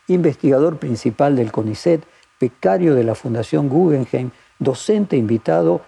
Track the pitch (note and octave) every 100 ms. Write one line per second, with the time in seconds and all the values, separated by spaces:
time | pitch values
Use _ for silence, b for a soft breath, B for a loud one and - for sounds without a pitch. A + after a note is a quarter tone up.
0 | - F3+ E3 - C#3+ C3 D#3+ D#3+ C#3+ A#2
1 | B2 A2 C#3+ C3+ A2+ G#2+ G#2+ G#2+ E3+ E3
2 | b b b _ B2 - F#3 F#3+ E3+ C3
3 | A2+ G#2+ B2 A#2 A2 D#3 C#3+ C#3 F3+ C#3+
4 | B2 B2+ B2+ b b - C3+ B2+ - G#3+
5 | G3 C#3+ G#2+ A2+ - D#3+ E3 F3